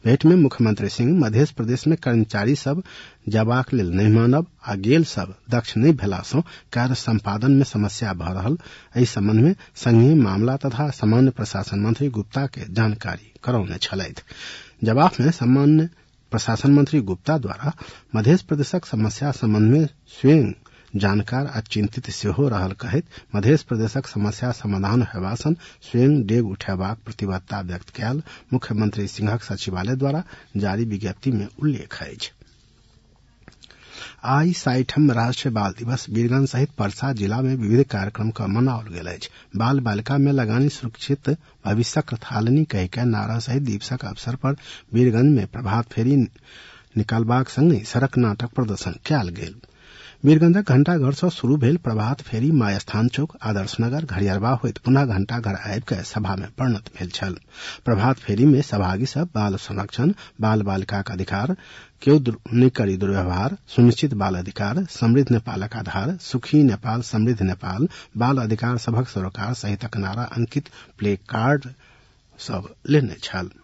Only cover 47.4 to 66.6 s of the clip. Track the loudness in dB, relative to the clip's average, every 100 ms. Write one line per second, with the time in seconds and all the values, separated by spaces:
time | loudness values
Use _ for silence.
47.4 | 0 2 4 2 -2 -2 0 2 0 -2
48.4 | -6 -4 -4 -4 -8 -10 -2 -2 -2 -8
49.4 | -12 -14 -20 _ -20 -20 -20 0 4 6
50.4 | 6 4 4 4 4 2 0 0 -2 0
51.4 | 0 2 2 2 -2 -2 -2 -4 -6 -2
52.4 | 2 2 2 -2 -4 -2 0 -2 -6 -6
53.4 | -4 -4 -4 -4 -2 -2 -4 -2 -2 0
54.4 | 0 -2 -4 -4 0 2 2 -2 -2 -4
55.4 | -6 -6 -6 -8 -4 -6 -4 -6 -4 -6
56.4 | -8 -4 -2 -2 -6 -12 -10 -8 -8 -10
57.4 | _ -18 -18 -8 -2 2 2 0 -2 4
58.4 | 6 4 2 -2 0 -2 -4 -4 -4 -2
59.4 | -2 -4 -6 -8 -6 0 0 0 -10 -4
60.4 | 0 0 0 -4 -4 -6 -6 -8 -4 -4
61.4 | -4 -6 -10 -20 -20 _ 4 4 4 -6
62.4 | -2 4 4 4 -2 0 -2 0 -2 -2
63.4 | -4 -6 _ 4 6 6 -2 -2 -2 -4
64.4 | -8 -6 -4 -4 -6 -2 2 4 4 0
65.4 | 0 -8 -8 -8 -8 -6 -6 -8 -6 -8
66.4 | 2 4